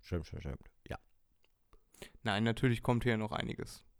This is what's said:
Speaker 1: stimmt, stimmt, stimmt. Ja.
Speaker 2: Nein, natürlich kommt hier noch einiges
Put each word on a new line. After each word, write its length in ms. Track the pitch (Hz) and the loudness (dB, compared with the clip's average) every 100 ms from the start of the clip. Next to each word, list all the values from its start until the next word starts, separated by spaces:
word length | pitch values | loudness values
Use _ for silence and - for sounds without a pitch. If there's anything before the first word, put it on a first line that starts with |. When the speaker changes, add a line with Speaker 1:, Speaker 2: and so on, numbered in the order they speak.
Speaker 1:
stimmt, 240 | - 87 78 | -6 -4 -4
stimmt, 140 | 82 | -8
stimmt. 260 | 76 65 - _ - | -8 -8 -12 _ -12
Ja. 100 | - - _ _ _ _ _ _ - _ - - - | -12 -12 _ _ _ _ _ _ -20 _ -20 -18 -6
Speaker 2:
Nein, 200 | 117 101 | 0 2
natürlich 380 | 113 113 131 117 | 2 4 4 4
kommt 200 | - 120 | 4 4
hier 140 | 123 110 | 4 2
noch 140 | 107 | 0
einiges 520 | - - - - - - _ | -2 -4 -4 -8 -10 -20 _